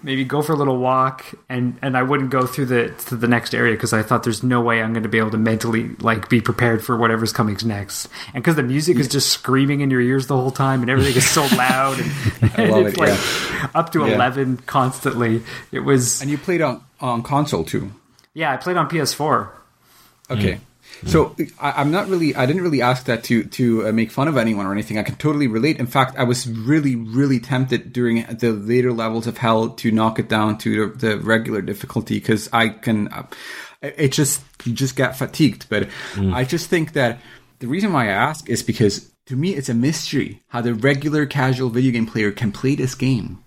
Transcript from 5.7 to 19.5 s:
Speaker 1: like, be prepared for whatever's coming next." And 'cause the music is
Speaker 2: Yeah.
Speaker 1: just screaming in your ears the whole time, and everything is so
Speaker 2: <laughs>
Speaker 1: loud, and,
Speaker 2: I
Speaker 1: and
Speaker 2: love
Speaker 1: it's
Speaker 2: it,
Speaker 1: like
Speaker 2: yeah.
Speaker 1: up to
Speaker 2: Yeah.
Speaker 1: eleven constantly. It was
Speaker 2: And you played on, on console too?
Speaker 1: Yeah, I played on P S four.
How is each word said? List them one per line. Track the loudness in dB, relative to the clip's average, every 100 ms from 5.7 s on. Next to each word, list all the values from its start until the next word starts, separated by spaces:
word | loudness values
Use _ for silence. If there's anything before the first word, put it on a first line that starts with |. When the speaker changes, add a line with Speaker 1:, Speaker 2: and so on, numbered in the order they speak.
| 0 -2 -2
Speaker 1:
like, | 0 0 2
be | 2
prepared | 2 0 2 2
for | 0 2
whatever's | 2 2 0
coming | 0 -2 0
next." | -4 -4 -6 -10 -12 -14 -10
And | -4
'cause | 0 0
the |
music | 2 0 2 2
is | 2
Speaker 2:
Yeah. |
Speaker 1:
just | 0 0
screaming | -2 2 2 4 2
in | 2
your | 2
ears | 4 2 2
the | 0
whole | 0
time, | 0 0 2
and | 2
everything | 2 4 4
is | 4
so | 2
Speaker 2:
<laughs> | 2 4
Speaker 1:
loud, | 4 2 2 0
and, | -4 -2 -2 0 0 2
Speaker 2:
I |
Speaker 1:
and | 4
Speaker 2:
love | 4 4
Speaker 1:
it's | 4
Speaker 2:
it, |
Speaker 1:
like | 2
Speaker 2:
yeah. | 2 0 -4 -4 -6 -2
Speaker 1:
up | -2 0
to | 2 2
Speaker 2:
Yeah. |
Speaker 1:
eleven | 4 2 2 0 -2 -2
constantly. | 0 0 0 -2 0 2 0 -2 -14 -8
It | -6
was | 2 2 4 -2
Speaker 2:
And | -2
you | -4
played | -2 0
on, | 0 -2 -12 _
on | -4 -4
console | 0 0 0 0
too? | -2 -4 -6 -12 _ _ _
Speaker 1:
Yeah, | -6 -2
I | -2
played | -2 -2
on | 0
P | 0
S | -2
four. | -2 0 0 -2